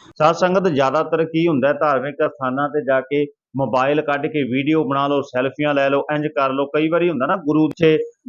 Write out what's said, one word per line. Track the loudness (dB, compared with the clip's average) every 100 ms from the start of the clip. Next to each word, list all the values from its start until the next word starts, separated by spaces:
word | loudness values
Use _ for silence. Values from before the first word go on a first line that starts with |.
| -14 0
ਸਾਧ | 2 4
ਸੰਗਤ, | 2 2 2
ਜ਼ਿਆਦਾਤਰ | 2 2 2 0 -2 -2
ਕੀ | 0 2
ਹੁੰਦਾ | 2 2
ਹੈ, |
ਧਾਰਮਿਕ | 2 0 0 -2 -2 -4
ਅਸਥਾਨਾਂ | -2 -4 -2 -2
ਤੇ | -2 0
ਜਾ | 0
ਕੇ | 0 -2 -2 -6 _ -4
ਮੋਬਾਈਲ | -2 0 0 0
ਕੱਢ | 0 -2 -2
ਕੇ | -4
ਵੀਡੀਓ | -2 -2 0 0
ਬਣਾ | 0 -2 0
ਲਓ, | -2
ਸੈਲਫੀਆਂ | -2 -2 -4 -2 -2
ਲੈ | 0 2
ਲਓ, | 0 -2 -4
ਇੰਝ | -4
ਕਰ | -2 -2
ਲਓ। | 0 -2
ਕਈ | -2 0
ਵਾਰੀ | 0 0
ਹੁੰਦਾ | -2 -2
ਨਾ, | -2
ਗੁਰੂ | 0 0 0
ਪਿੱਛੇ, | 2 2 2 0 -12